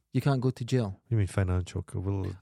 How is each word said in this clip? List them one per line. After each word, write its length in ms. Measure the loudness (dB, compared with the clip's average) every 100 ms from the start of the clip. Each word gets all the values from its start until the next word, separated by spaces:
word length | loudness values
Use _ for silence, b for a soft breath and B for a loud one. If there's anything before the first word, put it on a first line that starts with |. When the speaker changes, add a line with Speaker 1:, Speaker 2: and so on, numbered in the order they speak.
| _
Speaker 1:
You 80 | 0
can't 200 | 2 2
go 80 | 0
to 160 | -2 0
jail. 340 | 0 0 -6 -2
Speaker 2:
You 80 | 2
mean 120 | 2
financial 540 | 2 2 2 -2 -6
co-, 160 | -6 -6
well, 340 | -4 -2 -4 -8